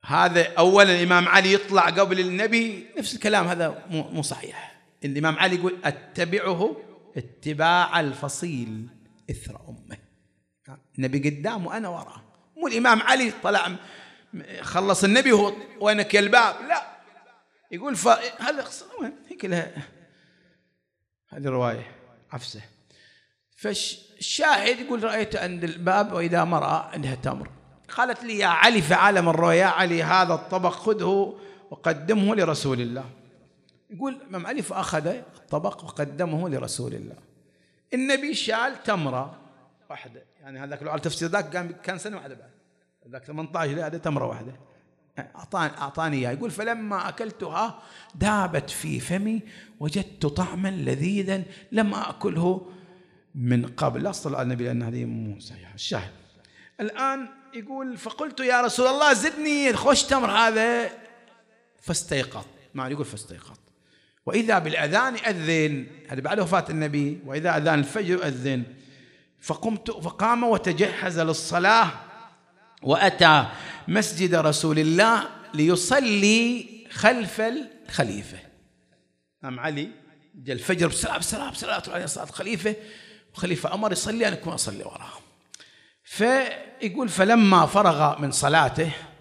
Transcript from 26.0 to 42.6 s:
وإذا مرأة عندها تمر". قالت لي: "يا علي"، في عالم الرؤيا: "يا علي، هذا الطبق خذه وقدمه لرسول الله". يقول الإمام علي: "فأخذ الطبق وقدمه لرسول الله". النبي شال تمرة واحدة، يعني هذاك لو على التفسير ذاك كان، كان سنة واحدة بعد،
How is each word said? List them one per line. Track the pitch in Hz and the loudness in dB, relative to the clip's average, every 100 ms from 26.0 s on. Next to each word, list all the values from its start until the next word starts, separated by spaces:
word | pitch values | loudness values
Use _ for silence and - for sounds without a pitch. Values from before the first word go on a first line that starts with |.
| 208 | 2
وإذا | 180 170 170 | -2 0 2
مرأة | 165 165 143 156 - | 2 0 0 -2 -4
عندها | - 135 | -8 -6
تمر". | 127 131 131 139 - _ _ - - | -4 -6 -6 -10 -18 _ _ -14 -2
قالت | 254 247 | -2 -2
لي: | 240 214 | -6 -2
"يا | 196 | 0
علي"، | 170 208 226 | 6 6 6
في | 151 | 4
عالم | 170 196 196 170 | 4 6 6 2
الرؤيا: | 160 170 165 | 2 4 6
"يا | 190 | 4
علي، | 165 185 170 | 2 0 0
هذا | 160 185 180 | 2 2 2
الطبق | 160 - 185 180 | 0 -2 -2 -2
خذه | 175 220 208 180 196 196 - - - - | -2 -2 -2 0 0 0 -6 -20 -20 -20
وقدمه | - 170 156 156 214 196 | -6 -4 -2 0 2 2
لرسول | 220 165 147 139 127 | 2 0 0 -2 -2
الله". | 120 123 127 - - _ _ _ _ _ _ | -4 -8 -12 -20 -20 _ _ _ _ _ _
يقول | 190 269 | -8 -8
الإمام | 254 - 185 175 | -8 -12 -12 -8
علي: | 269 | -8
"فأخذ | 180 196 - 160 151 | -6 -6 -4 -2 -2
الطبق | 247 - - _ 147 185 - | -6 -10 -20 _ -4 -4 -8
وقدمه | 160 - 143 143 175 156 175 | -16 -8 -8 -4 -4 -4 -4
لرسول | 135 123 - 123 | -6 -6 -8 -8
الله". | 110 - - _ _ _ _ _ _ _ | -10 -14 -18 _ _ _ _ _ _ _
النبي | 254 262 269 285 | -4 0 0 0
شال | - - 220 254 262 | -6 -2 -2 -2 -4
تمرة | - 202 147 127 135 - - _ _ _ _ | -4 -2 -2 -4 -8 -14 -20 _ _ _ _
واحدة، | 143 - 117 _ _ | -18 -18 -20 _ _
يعني | 139 135 | -20 -16
هذاك | 139 143 | -12 -12
لو | 147 | -8
على | 151 | -4
التفسير | 160 143 165 | -4 -4 -2
ذاك | 202 156 | -2 -2
كان، | 175 170 170 | -8 -8 -10
كان | - 180 | -10 -8
سنة | 202 196 | -10 -12
واحدة | 139 | -16
بعد، | 123 - _ | -20 -20 _